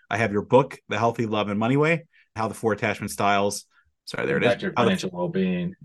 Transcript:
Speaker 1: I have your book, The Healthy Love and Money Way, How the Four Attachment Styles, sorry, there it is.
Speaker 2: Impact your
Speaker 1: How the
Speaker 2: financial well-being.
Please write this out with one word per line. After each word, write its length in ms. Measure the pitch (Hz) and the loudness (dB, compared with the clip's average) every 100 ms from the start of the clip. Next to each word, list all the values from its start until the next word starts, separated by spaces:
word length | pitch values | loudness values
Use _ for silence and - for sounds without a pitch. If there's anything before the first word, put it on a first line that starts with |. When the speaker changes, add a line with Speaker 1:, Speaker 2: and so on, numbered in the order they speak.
| - | -6
Speaker 1:
I 80 | 104 | -2
have 160 | 110 | 0
your 100 | 104 | -2
book, 360 | 85 123 143 - - | 4 4 4 -6 -6
The 80 | 104 | 0
Healthy 300 | 117 113 113 | 0 0 -2
Love 200 | 107 104 | -2 -2
and 100 | 101 | 0
Money 200 | 113 139 | 0 2
Way, 300 | 151 165 - _ _ 107 | 2 0 -4 _ _ -6
How 140 | 110 | -6
the 60 | 98 | -2
Four 180 | 113 | -2
Attachment 360 | 101 110 98 104 | 0 0 -2 -6
Styles, 560 | - 101 101 101 - - _ _ _ | 0 2 4 2 -2 -12 _ _ _
sorry, 240 | - - 65 | -12 -6 -2
there 80 | 69 | 2
it 80 | |
is. 40 | 104 | 2
Speaker 2:
Impact 140 | - | 2
your 100 | 196 - | -2 0
Speaker 1:
How 80 | |
the 40 | 190 | 2
Speaker 2:
financial 240 | 190 190 | 2 -2
well-being. 600 | 180 - 175 - - - - | -6 -4 -2 0 -2 -4 -8